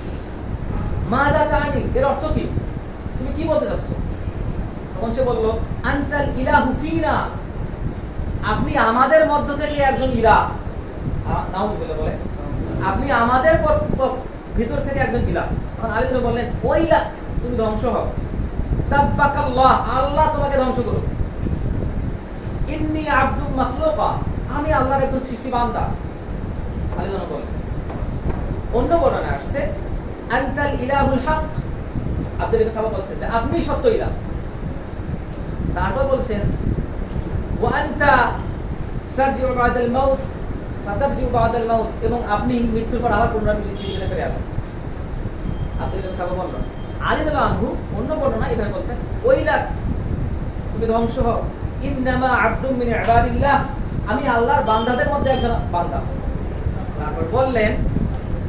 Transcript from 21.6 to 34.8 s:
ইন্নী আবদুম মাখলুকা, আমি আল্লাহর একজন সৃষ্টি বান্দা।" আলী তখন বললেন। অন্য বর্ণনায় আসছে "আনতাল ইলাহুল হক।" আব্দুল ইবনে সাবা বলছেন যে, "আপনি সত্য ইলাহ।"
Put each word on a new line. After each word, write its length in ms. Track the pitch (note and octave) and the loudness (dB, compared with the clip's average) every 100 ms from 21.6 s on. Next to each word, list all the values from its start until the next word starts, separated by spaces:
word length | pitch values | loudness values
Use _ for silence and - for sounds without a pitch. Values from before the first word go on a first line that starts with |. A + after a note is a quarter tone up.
| - - - - - - - - - - - | 0 0 0 -2 -2 -4 -8 -8 -6 -4 -2
ইন্নী 380 | D#4 D#4 D#4 D4 | 0 0 0 2
আবদুম 480 | C4+ C4+ - C4+ C4+ | 2 2 0 0 0
মাখলুকা, 600 | A#3+ - G#3+ G3+ E3 D3 - - - | 0 2 2 2 2 0 -2 -2 -2
আমি 180 | D4 D4+ | -2 2
আল্লাহর 300 | C4 C4+ C#4 | 2 4 2
একজন 180 | C4 C4 | 2 0
সৃষ্টি 300 | - A#3 C4 | -2 -6 -2
বান্দা।" 300 | A#3+ A#3+ - - - - - - - - - - - - - | 0 0 0 -2 -2 -6 -8 -8 -6 -4 -4 -4 -4 -2 -2
আলী 100 | G3 | -2
তখন 260 | F#3+ F3 | -4 -4
বললেন। 260 | D#3+ - - - - - - - - - - - - - | -6 -6 -6 -4 -6 -6 -4 -4 -2 -2 -2 -2 -4 0
অন্য 220 | A3+ C#4+ | 0 4
বর্ণনায় 420 | E4+ C4+ G3 A3+ A3+ | 4 4 2 -2 -4
আসছে 540 | - C#4 - - - - - - - | -2 -2 -2 -4 -4 -6 -6 -10 -2
"আনতাল 500 | A#3+ C#4 C#4 C#4+ - | -2 0 0 -2 -2
ইলাহুল 380 | B3+ C#4 C4+ C4 D#4 | 0 2 4 2 2
হক।" 180 | D#4 D4+ - - - - - - - - - | 0 0 -4 -4 -6 -4 -4 -2 -4 -4 -4
আব্দুল 180 | F3 A3+ | 0 2
ইবনে 120 | G#3+ | 2
সাবা 160 | A3+ A3 | 0 -2
বলছেন 300 | G3 - - | -2 -4 -4
যে, 80 | - | -2
"আপনি 340 | A3+ A#3 E4+ | 0 2 0
সত্য 280 | D4 C4+ B3 | 0 2 4
ইলাহ।" 200 | G#3+ - - - - - - - - | 2 0 -4 -4 -6 -6 -6 -6 -6